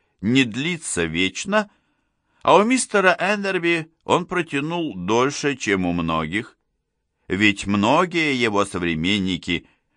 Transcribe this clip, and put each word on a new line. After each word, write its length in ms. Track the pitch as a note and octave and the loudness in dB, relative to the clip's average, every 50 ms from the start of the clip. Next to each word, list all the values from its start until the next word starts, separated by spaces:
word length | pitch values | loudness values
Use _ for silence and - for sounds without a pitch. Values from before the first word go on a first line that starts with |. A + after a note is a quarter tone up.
| _ _ _ _ | _ _ _ _
не 220 | F#2 G#2 B2 C3+ C3 | -2 2 2 4 2
длится 640 | A2+ G2+ B2 D3 F3 F3+ D#3 - - - F2 E2+ | 2 0 -4 -4 -4 -4 -6 -6 -6 -4 -2 -2
вечно, 640 | E2 D#2 E2+ F#2+ F#2+ - - - G3+ G3+ G#3+ G3+ G#3 _ _ _ _ _ _ _ _ _ _ _ _ _ _ - | -2 0 0 0 0 -2 -6 -6 -2 -2 -2 -2 -2 _ _ _ _ _ _ _ _ _ _ _ _ _ _ 2
а 140 | B2+ D3 | 4 4
у 60 | F3+ G#3 | 6 6
мистера 540 | A#3 C4 A#3+ - - - G3+ F#3 F#3 F3 - | 4 0 0 -2 0 0 2 4 2 2 2
Эндерби 720 | E3+ F#3+ G#3+ G3+ G3+ G3 F#3 F3+ E3 E3+ E3+ D#3+ D#3 D#3+ _ _ _ | 0 -2 -2 -2 -2 -4 -4 -2 0 0 0 -2 -2 -8 _ _ _
он 240 | - A#2 E3 F3+ | 0 0 0 0
протянул 640 | - F3+ F3 E3 - - C#3 C#3+ D#3+ E3+ F3 E3 C#3+ F#2+ | -2 -4 -4 -4 -4 -4 -4 -4 -4 -4 -4 -6 -6 -8
дольше, 600 | F2+ F2 F#2 A2 A#2+ B2+ C#3+ C#3+ - - C#3+ C#3 | -6 -2 0 2 2 2 0 -2 -2 -2 -2 -2
чем 320 | - - G#2+ G2 F#2+ F#2 | -2 -2 -2 0 0 0
у 60 | F2 F2 | 0 0
многих. 640 | F2 E2 D#2+ D#2+ D#2+ D#2+ D#2 F2+ G#2+ - - - _ _ _ _ _ _ _ _ _ _ _ _ _ _ | -2 -2 -2 -2 -2 -2 -4 -6 -6 -8 -10 -14 _ _ _ _ _ _ _ _ _ _ _ _ _ _
Ведь 380 | - F2+ G2 G#2+ G#2 G2 - - | -4 0 2 4 4 4 2 -2
многие 720 | G2+ G2+ G2+ G2+ A2+ C#3+ E3 F#3 F3 D#3+ E3+ D#3 D3 C3+ | -2 0 2 4 4 4 4 2 0 0 -2 0 0 0
его 300 | B2 A#2+ A2 G2+ G2+ G2 | 0 0 0 2 0 0
современники 1040 | - - F2+ F2+ E2+ E2 D#2 D#2+ F#2 G#2 G#2 F#2 F#2 F2+ E2 - - F2 D2+ - _ _ _ _ _ _ | 0 -2 -2 -2 -2 -2 0 0 0 0 0 0 -2 -4 -4 -4 -4 -4 -4 -4 _ _ _ _ _ _